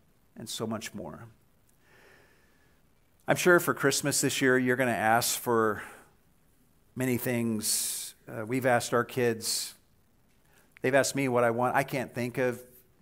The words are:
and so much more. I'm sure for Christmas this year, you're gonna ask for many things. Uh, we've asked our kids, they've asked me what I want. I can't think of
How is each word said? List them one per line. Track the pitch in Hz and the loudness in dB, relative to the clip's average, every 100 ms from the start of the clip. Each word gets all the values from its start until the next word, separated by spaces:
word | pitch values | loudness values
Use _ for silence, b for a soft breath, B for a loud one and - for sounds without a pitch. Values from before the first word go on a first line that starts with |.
| _ _ _ - | _ _ _ -16
and | 110 | -12
so | - 110 | -8 -6
much | 107 - | -6 -10
more. | 101 80 80 113 _ _ _ _ b b b b b b b b b b b b _ _ _ - | -12 -12 -14 -18 _ _ _ _ b b b b b b b b b b b b _ _ _ -2
I'm | 143 | 2
sure | 180 175 | 6 6
for | 156 | 4
Christmas | - 139 - 143 131 | 0 0 2 0 0
this | 139 - | 0 2
year, | 131 127 | 4 4
you're | 127 123 | 4 2
gonna | 127 | 0
ask | 98 107 117 - - | 2 4 4 2 -2
for | 123 117 110 101 B B B B _ _ _ _ _ _ _ | 0 2 2 -2 B B B B _ _ _ _ _ _ _
many | 127 127 120 | -6 -2 -2
things. | 131 120 117 110 - - - - - - - | -2 -2 -2 -2 -2 -2 -4 -6 -10 -16 -14
Uh, | 120 107 | -10 -4
we've | 127 123 | 0 2
asked | 120 - | 2 2
our | 120 | 0
kids, | 120 127 120 110 - - - - _ _ _ _ _ _ _ b b b | 0 0 0 0 -4 -6 -6 -14 _ _ _ _ _ _ _ b b b
they've | 131 | 0
asked | 135 127 139 | 2 2 0
me | 135 | 0
what | 120 | 2
I | 120 | 2
want. | 117 123 | 2 0
I | 135 | 0
can't | 139 139 110 | -2 -4 -6
think | 123 120 135 | -6 -6 -2
of | 127 117 - - _ _ | -4 -4 -12 -20 _ _